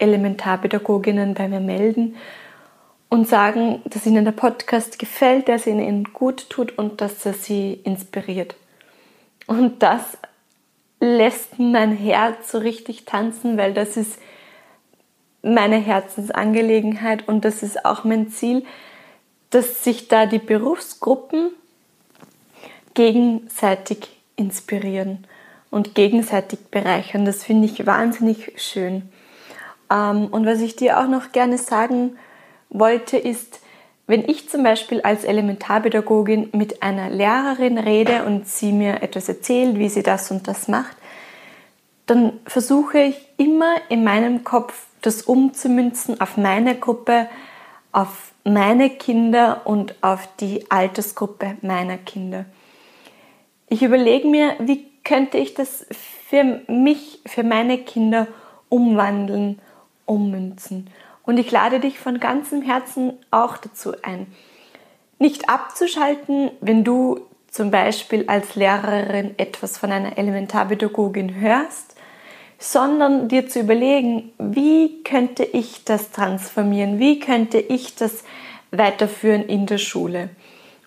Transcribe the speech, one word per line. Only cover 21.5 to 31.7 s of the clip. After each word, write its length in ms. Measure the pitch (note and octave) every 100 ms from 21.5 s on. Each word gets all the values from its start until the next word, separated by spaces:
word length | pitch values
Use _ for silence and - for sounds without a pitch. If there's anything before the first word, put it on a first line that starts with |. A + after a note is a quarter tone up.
| F4 _ _ _ _ _ _ - _ _ _ - - _
gegenseitig 1120 | - A3+ A3+ A#3+ A3+ - - G#3 F#3+ - G#3 - _ _
inspirieren 880 | - G3+ - - G3+ G3 F#3+ F#3+ F#3+ - - - - _
und 240 | G#3 G#3
gegenseitig 640 | - G3+ A#3 A3+ G3+ F#3+ G#3 -
bereichern. 520 | G3+ G3 F#3 G3 G3+
Das 200 | G3+ G3
finde 220 | - A3 G#3+
ich 200 | G#3+ G3+
wahnsinnig 680 | G3 A#3 A3+ A3+ A3 - -
schön. 520 | - G3 F3+ F#3+ F#3+ _ _ - - - - - -
Ähm, 380 | G3+ G#3 G#3 G#3
und 140 | G#3+ A3
was 140 | A3+
ich 140 | A3+
dir 240 | - B3+ -
auch 80 | C4
noch 240 | C4 -
gerne 280 | B3 B3 B3
sagen 580 | -